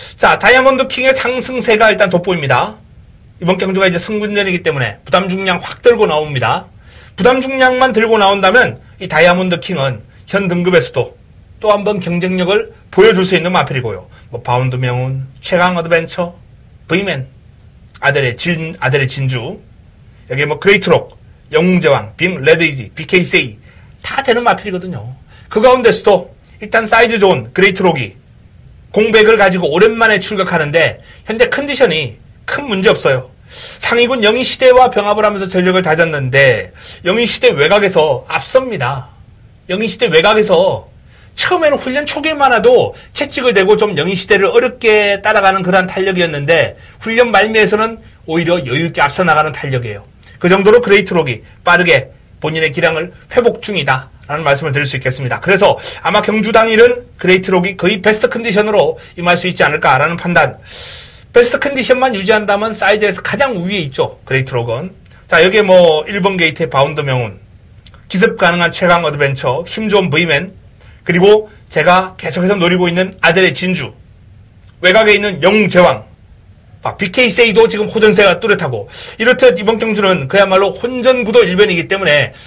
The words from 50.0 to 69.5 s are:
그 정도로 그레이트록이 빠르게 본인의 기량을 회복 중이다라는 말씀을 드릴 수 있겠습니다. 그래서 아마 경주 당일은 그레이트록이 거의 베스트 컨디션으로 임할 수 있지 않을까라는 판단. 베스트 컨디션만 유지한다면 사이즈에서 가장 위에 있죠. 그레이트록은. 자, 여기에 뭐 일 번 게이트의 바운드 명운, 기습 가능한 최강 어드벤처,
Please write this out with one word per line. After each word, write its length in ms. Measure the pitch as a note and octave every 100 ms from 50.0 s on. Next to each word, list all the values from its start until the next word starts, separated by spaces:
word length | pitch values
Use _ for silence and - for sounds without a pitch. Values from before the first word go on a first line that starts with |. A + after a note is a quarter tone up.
| - - - -
그 100 | F3+
정도로 320 | F#3+ G3 A#3
그레이트록이 640 | A#3 G3+ G3 F3 C#3+ A2+ - -
빠르게 460 | - F3 F3 C#3 - - _ -
본인의 320 | D3+ D#3+ D#3+
기량을 400 | C3+ E3 D#3+ F3 - - -
회복 260 | A#3 F3+
중이다라는 800 | - F#3+ C#3 C3 - - - D3+
말씀을 280 | D#3 C#3 D#3
드릴 140 | C#3 C#3+
수 100 | C3
있겠습니다. 440 | C3 C3 C3 A#2
그래서 360 | E3 F#3+ G3 C3 - -
아마 200 | - G#3
경주 300 | G3+ G#3+ G#3+
당일은 540 | A3+ A3+ A3 A#3+ B3 - -
그레이트록이 580 | F3 F#3 F#3 F#3 F3+ F#3
거의 240 | F3 G#3+
베스트 280 | G#3 G#3+ A#3+
컨디션으로 720 | A#3 A#3 G3 G#3+ G3+ D3+ E3 - -
임할 200 | F3 F3
수 120 | F3+
있지 160 | -
않을까라는 520 | D#3 D#3 D#3+ C3+ D3+ E3+
판단. 400 | F3 E3+ C#3+ - - - - - - - -
베스트 260 | - A#3+ -
컨디션만 560 | C#4+ C4+ A3+ B3 C4
유지한다면 580 | G#3 F#3+ G#3+ G#3 G3+ A3
사이즈에서 500 | G#3+ G3 G#3 G#3 F3+
가장 400 | - G#3 C4+ G#3
위에 140 | F3 G3+
있죠. 380 | D3 - C#3+ -
그레이트록은. 680 | - C3 C3 B2 A#2+ A#2 F#3 - - - -
자, 160 | E3+
여기에 180 | F3+ G#3
뭐 420 | G3+ F#3 F3 D3+ D3+
일 140 | G3+
번 140 | F#3+ F#3+
게이트의 340 | D#3+ C#3 D#3+
바운드 300 | C3+ D3 D3+
명운, 360 | C#3+ B2+ A2+ F#2+ - - - - - - -
기습 300 | F#3 A3+ A3
가능한 340 | F3+ F3 E3+
최강 320 | - F3+ F3
어드벤처, 600 | D#3+ D3 C#3 C3 C3+